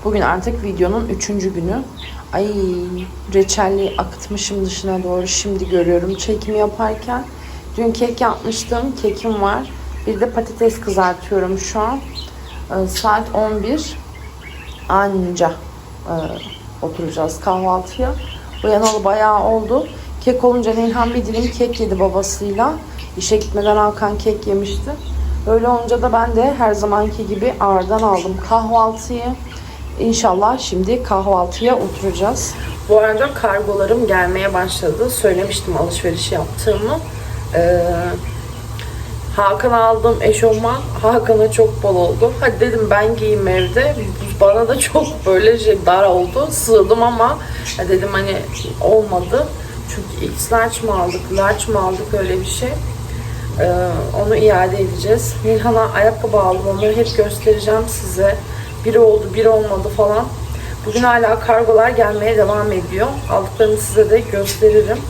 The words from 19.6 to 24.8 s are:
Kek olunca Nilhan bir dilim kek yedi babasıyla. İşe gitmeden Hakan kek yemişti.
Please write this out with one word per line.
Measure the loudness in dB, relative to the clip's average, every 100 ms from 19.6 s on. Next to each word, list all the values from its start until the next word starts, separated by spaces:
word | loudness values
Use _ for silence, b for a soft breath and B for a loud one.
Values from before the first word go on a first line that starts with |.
| 2 0 -2 B B B
Kek | 0 4
olunca | 4 4 2
Nilhan | 0 0 0 0
bir | -2 -2
dilim | -2 -2
kek | 0 -2 0
yedi | -2 0
babasıyla. | 0 0 -4 -4 -4 0 0 -2 B B B -8
İşe | 0 0
gitmeden | 0 -2 2 2
Hakan | 2 0 -4 -2
kek | -2 -2 -2
yemişti. | -2 -2 -4